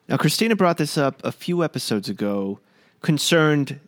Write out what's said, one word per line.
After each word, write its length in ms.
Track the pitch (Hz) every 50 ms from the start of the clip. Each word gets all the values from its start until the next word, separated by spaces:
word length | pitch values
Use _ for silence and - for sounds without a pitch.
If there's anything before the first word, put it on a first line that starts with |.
| _ -
Now, 80 | 123
Christina 400 | - - 151 - - 220 233 226
brought 220 | 196 190 175 165 -
this 180 | 156 147 -
up 260 | 160 139 135 135 -
a 100 | - 131
few 300 | - - - - 175 175
episodes 460 | 165 151 - 131 - - 117 104 95 -
ago, 520 | 101 95 107 101 101 101 98 98 101 - _ _ _ _ _ _ _ _
concerned 760 | - - 156 143 - - 170 165 156 151 151 147 139 - 139 139 -